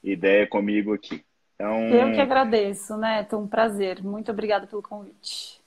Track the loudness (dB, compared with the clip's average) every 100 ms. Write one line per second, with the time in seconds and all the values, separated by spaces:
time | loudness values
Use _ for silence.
0 | -4 0 4 4 4 0 0 0 0 -4
1 | -6 -14 _ _ _ _ -4 -2 4 4
2 | 6 2 2 2 2 2 0 -4 -10 -4
3 | -2 -2 -2 -6 -4 0 0 0 -4 -4
4 | -8 -6 -6 -4 0 0 -2 -10 -10 -16
5 | -16 _ -14 -14 -14 -20